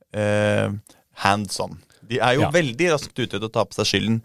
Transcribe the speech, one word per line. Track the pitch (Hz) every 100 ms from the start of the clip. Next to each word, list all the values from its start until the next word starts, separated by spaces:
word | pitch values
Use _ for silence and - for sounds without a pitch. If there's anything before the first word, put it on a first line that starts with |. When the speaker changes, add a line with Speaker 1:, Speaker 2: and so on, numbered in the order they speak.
| _
Speaker 1:
eh, | 104 104 104 104 104 104 104 - _ _ -
hands | 101 104 95 -
on. | 95 90 _ _
De | 104 123
er | 120
jo | 135
Speaker 2:
Ja. | 147
Speaker 1:
veldig | 170 143 120 175
raskt | 151 -
ute | - 110 101
til | 110
å |
ta | 117
på | 101 -
seg | 107
skylden, | 98 104 113